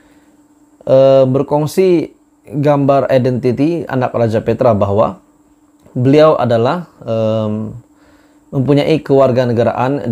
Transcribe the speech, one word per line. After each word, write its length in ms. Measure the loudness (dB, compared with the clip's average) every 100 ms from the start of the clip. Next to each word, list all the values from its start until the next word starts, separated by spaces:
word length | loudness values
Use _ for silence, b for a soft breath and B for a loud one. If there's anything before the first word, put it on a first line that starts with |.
| b b b b b _ _ _ 0
eh, 400 | 4 4 4 2
berkongsi 880 | 0 -2 -2 -2 0 2 0 -2 -12 _ _ -10
gambar 640 | -2 0 2 2 0 2
identiti 720 | 0 0 -2 -2 0 -2 -2
anak 320 | -6 -4 -4 -2
Raja 240 | -2 -2
Petra, 320 | -2 0 0
bahawa 480 | 2 0 0 -2 -4 _ _ _ _ _ _ _
beliau 480 | -2 2 4 4 2
adalah, 480 | 0 0 0 -4 -8 _
em, 720 | -8 -4 -2 -2 -4 -6 -8 -14 -20 b b b b b _ -4
mempunyai 480 | 0 0 0 -2
kewarganegaraan 1040 | 0 2 2 2 0 0 -2 -2 -4 -4 -4